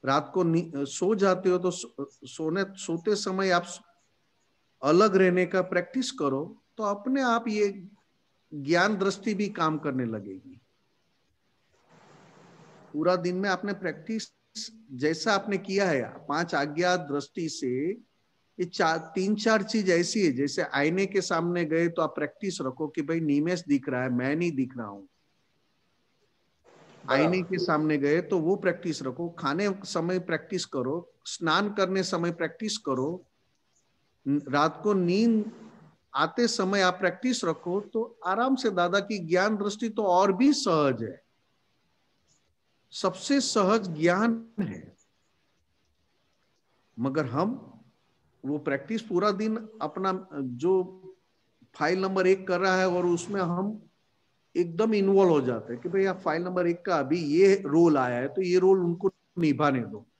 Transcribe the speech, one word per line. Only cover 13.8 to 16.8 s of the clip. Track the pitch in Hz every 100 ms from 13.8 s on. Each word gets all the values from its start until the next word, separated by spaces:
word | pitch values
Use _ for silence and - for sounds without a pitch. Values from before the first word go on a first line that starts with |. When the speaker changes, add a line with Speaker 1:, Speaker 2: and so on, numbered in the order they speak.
| 185 - - 220 - _ _ - - - -
Speaker 1:
जैसा | 127 147 160 226
आपने | 202 208 196
किया | 196 190 196
है | 139 107
पांच | - - 147 170 151
आज्ञा | 147 151